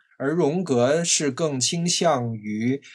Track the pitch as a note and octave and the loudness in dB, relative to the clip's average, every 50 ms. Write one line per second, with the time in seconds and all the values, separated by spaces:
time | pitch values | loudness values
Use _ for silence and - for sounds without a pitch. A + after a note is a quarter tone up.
0 | _ _ _ _ C3 C#3 D#3+ F3 E3 C#3 D#3 F#3 F#3 D3 C3+ A#2+ A#2+ C3 D3 E3+ | _ _ _ _ -2 0 2 2 2 2 2 0 0 0 2 2 4 4 2 2
1 | E3+ E3 - - D#3+ C#3+ B2 - E3 D#3 C#3 B2+ B2 - F3+ E3+ E3+ F3 E3+ - | 2 0 0 0 0 -2 -2 -2 -2 -2 -2 -2 -2 -2 -2 -2 -2 -2 0 2
2 | F#3 E3 D3 B2+ A#2+ A#2 A2+ G#2+ G#2 G#2+ G#2+ G#2+ A2+ B2 C3+ C#3 - - - | 2 2 2 2 0 -4 -6 -6 -8 -8 -6 -2 -2 -2 -2 -2 -6 -12 -20